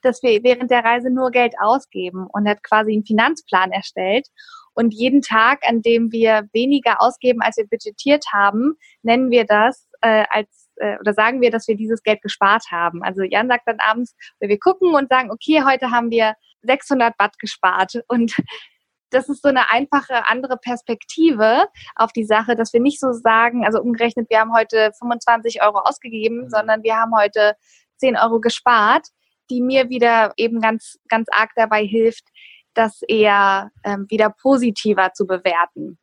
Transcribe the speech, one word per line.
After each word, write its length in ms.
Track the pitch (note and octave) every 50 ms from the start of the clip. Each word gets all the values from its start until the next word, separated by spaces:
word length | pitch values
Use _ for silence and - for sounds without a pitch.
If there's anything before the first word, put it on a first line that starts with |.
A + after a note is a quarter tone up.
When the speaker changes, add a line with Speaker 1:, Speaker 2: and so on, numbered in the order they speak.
Speaker 1:
dass 220 | _ C4 A#3+ - -
wir 200 | B3+ A3 G#3 A#3
während 280 | B3 B3 A#3+ B3+ A#3+
der 140 | B3+ A#3+ A3+
Reise 240 | A3+ A#3+ B3 A#3+ B3+
nur 220 | B3+ C4 C4 B3+
Geld 240 | A#3+ B3+ A#3+ A#3 A#3 -
ausgeben. 680 | G3 G#3 A#3+ C4+ - _ _ G3 F#3 F3+ F3+ F#3 F#3 -
Und 140 | - G3+ G#3
er 60 | G#3
hat 120 | G#3 G#3 _
quasi 300 | - A3+ G#3+ A3 G#3+ G#3+
einen 100 | G#3+ G#3
Finanzplan 680 | - A3 G#3+ A3+ C4+ D#4+ - _ - - F#3 F#3 F#3
erstellt. 560 | F3+ G3 G3 - _ - F#3 F#3 G3+ B3 C#4+ _ _ _ - - - - - _ _
Und 200 | - A#3 A#3 G#3+
jeden 280 | G#3+ A#3 C4 B3+ C#4+
Tag, 460 | A#3+ - A#3 A3 A3 A#3+ C#4 C#4+ - -
an 140 | A#3 A#3
dem 300 | G#3+ A#3 A#3 A#3 A#3 A3+
wir 360 | A3+ A3+ A3+ A3 A3 G#3+ G#3 G#3 _
weniger 480 | A3+ A#3+ C4+ C#4+ C#4 A#3+ A#3+ G#3+ -
ausgeben, 400 | G#3 A#3+ B3 _ - B3+ B3 A#3
als 160 | G#3+ A3 A3 -
wir 100 | G#3+ G3+
budgetiert 580 | - A#3 - A3 G#3 - - C#4 C#4+ D4 D4 -
haben, 440 | - G3+ G3+ G3+ G3+ G#3+ B3 C#4+ D#4+ _ _ _ _ _
nennen 300 | _ A3+ A#3 B3+ C4 B3+
wir 140 | A#3 A#3+ A3+
das, 420 | G3+ G#3+ G#3 A3 A#3+ C4 _ _ _ _ _
äh, 240 | - A3+ A3 A3 G#3 -
als, 400 | - G#3+ G#3+ _ _ _ _ _ _
äh, 220 | - G#3+ G#3 G3+ -
oder 140 | - G#3 G#3
sagen 280 | G#3 G#3+ A3+ B3 C4+
wir, 80 | B3 A#3+
dass 180 | A3+ A3+ - -
wir 80 | A3
dieses 280 | G3+ A3 G#3+ A3+ A3+ _
Geld 180 | G#3+ G#3+ G#3
gespart 440 | _ G3+ - - G3+ G3 G#3 A3+ - -
haben. 320 | - E3+ E3+ E3+ E3+ E3+ F3+
Also 180 | F#3 F#3 G3 F#3+
Jan 240 | F#3 - G3 A3+ B3+
sagt 200 | B3 A#3+ _ -
dann 120 | A3+ G#3+
abends, 360 | - G#3+ A3 A#3 B3 A#3 _ _ - - _ _
oder 100 | - G3+
wir 100 | G#3 G#3
gucken 340 | - F4+ F#4 F#4+ F#4 F4+ D#4+
und 160 | C#4+ C#4 B3+
sagen, 220 | C4 B3+ B3+ G#3
okay, 320 | G#3 A#3 - - D#4 D#4 C4+
heute 260 | C#4 C4+ B3+ C4 B3
haben 200 | A#3 A#3+ A#3 A#3
wir 240 | A3+ A#3 A3 G#3+ A3 _ _ _ _ _
sechshundert 560 | _ A3+ B3+ B3+ - - C#4+ C4 A#3 A#3+ A#3+ _
Baht 220 | G3+ G#3 _ _
gespart. 560 | - G#3 - - - F#3 F#3 F#3 F#3+ F#3+ - A#3+ - _
Und 260 | A#3+ A#3+ A#3 A3+ - - - - - - - _ _ _ _ _ _ _ _ _
das 180 | - B3+ B3+ -
ist 120 | C#4+ -
so 60 | _ C#4+
eine 200 | C4+ B3+ A3+ -
einfache, 580 | G#3+ A#3+ C#4 - - C#4+ C4+ - C4 A#3 - -
andere 300 | A3 B3 C4 C4 B3 A#3+
Perspektive 1080 | _ B3 B3 A#3+ _ - A#3 G#3+ - _ - - D#4+ E4 C#4+ G#3+ G#3+ A3 A3+ C4+ F#4 G4+ _ - - - -
auf 160 | - A3+ A3+
die 140 | _ A#3 A3
Sache, 300 | G#3 G#3+ G#3+ A3+ A3 A#3+
dass 180 | A3 A3+ A3 -
wir 80 | A#3
nicht 180 | A#3+ C#4+ C#4+ -
so 140 | - C4 B3
sagen, 520 | A#3 A#3+ A#3 A3 A3 A#3 A#3+ A#3+ B3 A3
also 140 | G#3 A3 A3+
umgerechnet, 480 | - B3 A#3 A3 A#3 A#3 A3+ B3 A#3 -
wir 100 | A#3 A3
haben 140 | A3 A3 A3+
heute 380 | A3+ A3 A3 A3+ A3 A3 G#3+ G#3+ -
fünfundzwanzig 640 | A#3+ A#3+ A#3+ A#3 - - A#3 A3+ A3 A3+ - F3 -
Euro 160 | G#3 G#3 G3
ausgegeben, 640 | - - C#4+ - _ B3 A3+ A3 G#3+ A3+ A#3 A#3 B3+
Speaker 2:
Mhm. 60 | B3
Speaker 1:
sondern 340 | A#3 G#3+ G#3+ A3 A3 A3 A3
wir 140 | A3 A3 A3
haben 180 | A3+ A3+ A3+
heute 400 | A3 G#3 G#3 G3+ G#3+ G#3 G#3 G#3+ _ _ _ _ _ _ _ _ _
zehn 200 | - C4 A#3 -
Euro 240 | G#3+ A3+ A3+ A3+
gespart, 680 | A3 A#3 A3+ - _ B3 A#3+ A3+ G#3 G#3+ B3 D4 - - _ _ _ _ _ _ _ _
die 120 | B3+ B3
mir 280 | B3 B3+ C4 C4+ C4 B3
wieder 440 | B3+ B3+ A#3 A#3 A#3 A3+ A3 G#3 - -
eben 220 | A3+ A#3 A3+ A#3
ganz, 380 | A3 A3+ A3 A3+ - - - _ _ _
ganz 200 | - A3+ A3+ -
arg 200 | - G3+ A3 A3 _
dabei 300 | - A3+ A3 A3 G#3+ G#3+
hilft, 400 | G3+ G#3 A3+ A3 A3+ A3+ - _ _ _ _ - - - _ _ _ _
das 300 | - A3+ A3 - - - -
eher, 640 | A3 A3 G#3+ G#3 G3+ G3+ G3+ G3 G3 G3 G3+ G#3 _ _ _
ähm, 200 | G3+ G3+ G3+ G3 G3
wieder 220 | - G#3 G#3+ G#3+
positiver 840 | G#3+ _ _ C4 C#4 C4 A#3+ A#3+ G#3 - - A3 G3+ F#3 F#3+ F#3 -
zu 120 | - G#3 F#3
bewerten. 680 | F#3 F3+ F3+ F#3 E3+ E3 E3+ - _ - D#3 - E3+ _